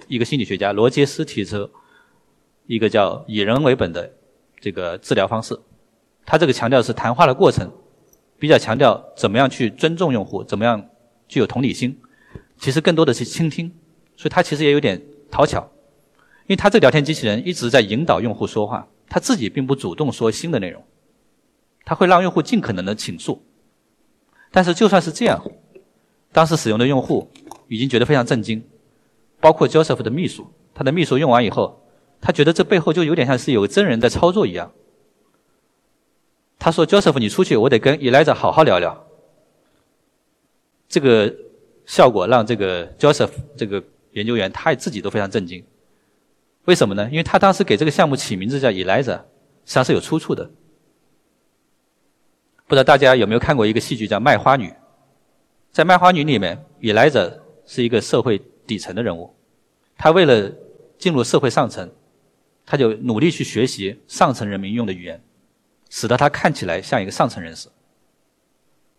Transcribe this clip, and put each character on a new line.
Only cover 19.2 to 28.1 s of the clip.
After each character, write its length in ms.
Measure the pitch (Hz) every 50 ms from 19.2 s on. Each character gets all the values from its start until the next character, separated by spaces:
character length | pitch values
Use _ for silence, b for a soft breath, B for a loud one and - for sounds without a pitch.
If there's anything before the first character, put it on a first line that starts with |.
| - - 262
己 140 | 190 113 101
并 160 | - 147 135
不 100 | 131 139
主 200 | 135 - 98 82
动 160 | - 151 131
说 180 | 113 - 117 110
新 220 | 107 - - 170
的 80 | 160 117
内 100 | 95 87
容， 140 | - - - _ _ _ _ _ _ _ _ _ _ _ _ _ _ _ _ _ _ _ _
他 100 | - 160
会 100 | - 190
让 140 | 185 185 175
用 100 | 190 180
户 100 | 180 175
尽 180 | 147 - 262 208
可 140 | - - 101
能 100 | 90 90
的 100 | 98 110
倾 240 | 107 - - 87
诉。 260 | 80 - - - - _ _ _ _ _ _ _ _ _ _ _ _ _ _ _ _ _ b b b b b
但 120 | - 190 180
是 100 | 180 170
就 140 | - 226
算 140 | 196 190 185
是 100 | 160 165
这 140 | 151 - 240
样， 160 | 208 113 - - - - - _ _ - - _ _ _ _ _ _ _ _ _ _
当 140 | - 156 165
时 120 | 156 165
使 120 | 156 - 113
用 80 | 107
的 80 | 110 120
用 160 | 135 143 131
户 280 | - - 151 104 - - - - _ - - - _
已 100 | - 113
经 100 | 110 127
觉 100 | 135 123
得 80 | 110 120
非 80 | 120